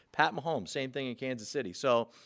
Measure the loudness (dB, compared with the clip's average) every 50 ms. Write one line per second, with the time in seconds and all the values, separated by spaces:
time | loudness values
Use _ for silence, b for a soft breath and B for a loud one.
0 | b b 2 4 4 4 2 0 -2 -2 -2 -2 -2 -4 -4 -4 -4 -4 -4 -6
1 | -6 -6 -6 -6 -4 -4 -4 -6 -6 -4 -4 -4 -4 -4 -4 0 4 4 4 4
2 | 4 b b b b